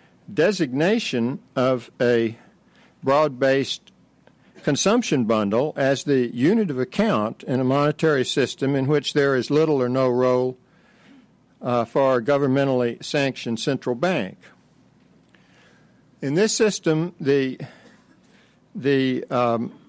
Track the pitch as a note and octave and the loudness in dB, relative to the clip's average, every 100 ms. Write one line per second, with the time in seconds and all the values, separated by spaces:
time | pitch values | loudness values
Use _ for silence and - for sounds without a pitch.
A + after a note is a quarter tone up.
0 | _ _ - G#2 F3 F#3 D3 C3 E3+ A3+ | _ _ -10 0 0 2 -2 0 0 0
1 | - B2 A#2 C#3+ _ - B2+ B2+ - - | -2 -2 -2 -4 _ 0 0 0 -4 -2
2 | A#2+ A#2+ A2+ A2+ - _ _ _ _ _ | 2 2 0 -4 -20 _ _ _ _ _
3 | C3 C#3 D3+ B2 C3+ C3+ C3 - - _ | 0 2 2 0 0 2 0 -6 -12 _
4 | _ _ _ _ _ - - C#3+ F#3+ A#3+ | _ _ _ _ _ -8 -2 0 2 2
5 | - C#3+ A2+ A2 G2+ A2 D3 - C3+ C3+ | 2 0 2 2 2 0 -2 -2 0 0
6 | C#3+ C3+ A#2+ A#2 C#3+ A3+ G3 B2+ B2 - | 0 0 0 0 2 2 0 -4 -6 -2
7 | A3 B2 G#2+ - - B2+ B2+ C#3 D3 D3+ | 0 0 -2 -6 -4 -2 0 2 0 0
8 | D#3+ C#3 B2+ - A#2+ - C3+ C#3 C3 D3 | 0 0 0 0 -2 -2 -2 0 0 0
9 | - D3 C#3 C3 A2+ D3 D#3 C#3+ B2 C3 | 0 0 2 0 0 0 2 0 0 0
10 | C3 B2 B2+ B2+ B2+ B2+ _ _ _ _ | 0 2 2 2 0 -6 _ _ _ _
11 | - - _ _ _ - C3 A#2+ A2+ C#3+ | -20 -20 _ _ _ -10 -2 -2 0 2
12 | C3+ B2+ A2+ C#3+ C#3+ C3+ C#3 B2+ A#2+ A#2 | 2 2 2 0 2 2 2 0 -2 -4
13 | - D3+ C#3 B2 B2 A2+ - C3 - A#2+ | -6 -2 -2 -4 -8 -6 -4 -4 -4 -2
14 | F3 E3 F#2+ - - _ _ _ _ _ | -2 -2 -6 -10 -20 _ _ _ _ _
15 | _ _ _ - _ _ _ _ _ _ | _ _ _ -20 _ _ _ _ _ _
16 | _ - C#3 D#3 G#3+ - G#3+ - E3+ D#3 | _ -10 -4 0 0 2 0 0 -2 0
17 | F3 - C3+ C#3 C3 B2+ C3+ - - _ | -2 -4 0 0 0 -6 -14 -16 -20 _
18 | _ _ _ _ _ _ _ G#3 C3+ C#3 | _ _ _ _ _ _ _ -4 0 2
19 | C3 B2+ - B2+ A#2+ A#2 A#2 - | 0 -2 -4 0 0 0 -4 -12